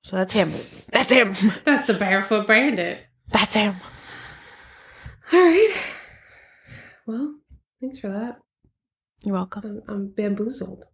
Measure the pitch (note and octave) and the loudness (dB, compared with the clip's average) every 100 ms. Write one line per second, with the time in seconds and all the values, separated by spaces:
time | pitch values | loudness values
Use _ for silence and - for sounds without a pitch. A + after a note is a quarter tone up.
0 | - F#3+ F#3 G#3+ E3 - - - - A#3 | -6 -4 0 0 0 -2 -10 -14 -2 0
1 | C4 B3+ G#3+ F#3+ G3+ - - C#4+ - F#3 | 4 4 4 2 0 2 2 2 2 0
2 | G3 G3 G3 G#3+ G#3 A3 C#4 G3+ F3 - | 0 0 0 -2 4 4 4 -2 -4 -8
3 | - _ - G#3 G#3 A3 G#3 F#3 - - | -16 _ -2 0 2 2 0 -2 -14 -20
4 | - - - - - - - - - - | -20 -18 -18 -20 -20 -20 -20 -20 -20 -20
5 | - - - F4 F4+ E4+ A4 F#4+ - - | -20 -20 2 6 6 6 4 2 -10 -12
6 | - - - - _ _ _ - - - | -20 -20 -20 -20 _ _ _ -20 -20 -18
7 | - A3 D4+ D4+ _ - _ _ C4 C4+ | -10 -6 -6 -8 _ -20 _ _ -12 -10
8 | G3+ G3 A#3+ - _ _ _ _ _ _ | -8 -6 -8 -12 _ _ _ _ _ _
9 | _ _ G#3 F#3 F#3 G#3 G#3+ G#3 - G#3 | _ _ -4 -4 -4 -10 -12 -12 -8 -8
10 | G3 G#3 G#3 G3+ G#3+ C4+ - - - | -6 -4 -2 -2 -4 -6 -12 -14 -20